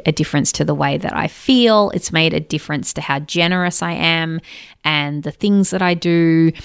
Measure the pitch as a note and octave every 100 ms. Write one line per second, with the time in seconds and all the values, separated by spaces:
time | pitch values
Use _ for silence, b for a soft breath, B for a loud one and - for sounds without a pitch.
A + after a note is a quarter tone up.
0 | - D#3 D3+ D3 - - D3 C#3+ C#3+ C#3+
1 | - - - - - B3+ A#3 G#3+ G3+ -
2 | - E3 D#3+ D#3 D#3 D#3 - D3 - -
3 | - C#3+ D3+ E3+ E3+ F3+ F3+ - F3 E3+
4 | E3 E3 E3 E3 - B B B - D3+
5 | C#3+ D3 D3 - G#3 G3+ F#3+ F#3 F3+ F3
6 | F3 E3+ E3 E3 E3 -